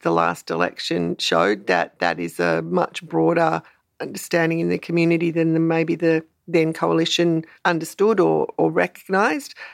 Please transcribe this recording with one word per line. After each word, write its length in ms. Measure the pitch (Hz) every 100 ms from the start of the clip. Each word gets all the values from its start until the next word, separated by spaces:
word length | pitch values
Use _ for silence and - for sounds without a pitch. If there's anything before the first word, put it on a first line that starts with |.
the 100 | 170
last 380 | 165 - 170 -
election 680 | 82 - - - 170 85 175
showed 480 | - 170 85 190 -
that 320 | 90 80 -
that 220 | 87 82
is 180 | 85 -
a 240 | 87 82
much 400 | 165 180 170 -
broader 600 | 165 165 165 170 165 165 - _ _ _
understanding 600 | 143 196 - 170 165 165
in 80 | 175
the 100 | 175
community 520 | - 170 165 170 170
than 220 | 165 160
the, 60 | 165
maybe 360 | 165 165 165 165
the 260 | 165 160 160 _ -
then 260 | 170 160
coalition 720 | 160 170 165 170 - 170 165 160 -
understood 560 | - 170 160 - 202 226
or, 320 | 165 160 - -
or 120 | 160
recognised. 840 | 165 180 - - 190 226 302 - - -